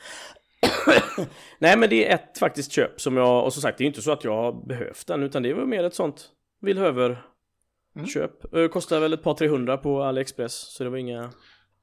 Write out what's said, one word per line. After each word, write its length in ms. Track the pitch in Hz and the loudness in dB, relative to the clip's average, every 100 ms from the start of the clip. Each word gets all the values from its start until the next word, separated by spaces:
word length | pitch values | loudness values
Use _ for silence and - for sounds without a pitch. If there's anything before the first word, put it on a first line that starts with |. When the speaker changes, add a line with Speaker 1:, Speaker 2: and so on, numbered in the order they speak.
| - - - - _ _ 247 - - 240 - - 165 | -18 -18 -18 -20 _ _ -2 0 4 4 4 -4 -8
Speaker 1:
<coughs> 320 | - - - | -8 -20 2
Nej, 200 | 160 208 | 6 6
men 120 | 220 | 6
det 180 | 220 - | 4 4
är 60 | |
ett 240 | 170 - - | 2 -2 -2
faktiskt 340 | 165 - 139 | -2 -2 -4
köp 280 | - 127 - | 0 0 0
som 160 | 143 127 | -2 4
jag, 280 | 123 123 | 6 6
och 80 | 131 | 4
som 100 | 143 | 0
sagt, 160 | 127 - | -2 0
det 60 | |
är 20 | 139 | -2
inte 160 | 143 | -2
så 100 | 147 | -2
att 120 | 147 | -2
jag 80 | 120 | -2
har 340 | 107 120 123 123 | -2 -2 -4 -8
behövt 400 | 123 - - - | -8 -8 -10 -8
den, 160 | 156 | -4
utan 200 | 139 139 | -4 -2
det 120 | 123 | -2
var 100 | 175 | -2
mer 200 | 262 214 | -2 -2
ett 100 | 175 | -2
sånt 340 | - 165 143 - _ _ _ | -2 -6 -6 -16 _ _ _
villhöver 640 | 196 190 190 123 123 123 - _ _ _ _ _ _ 151 | -4 0 0 2 0 -2 -12 _ _ _ _ _ _ -14
Speaker 2:
Mm. 100 | 160 | -8
Speaker 1:
köp. 460 | 147 - - - | -4 -6 -8 -6
Eh, 140 | 165 165 | 0 0
kostar 320 | 180 - 160 | 0 -2 0
väl 120 | 156 | 0
ett 100 | 160 | 0
par, 120 | 160 | -2
trehundra 420 | 147 151 143 123 135 | 0 2 0 0 -2
på 240 | 143 139 | -2 -2
AliExpress, 500 | 135 131 131 - 117 | -2 -2 -4 -6 -8
så 300 | - - - | -8 -14 -10
det 60 | 127 | -8
var 60 | 131 | -6
inga 340 | 127 117 120 - _ _ _ _ | -8 -8 -12 -16 _ _ _ _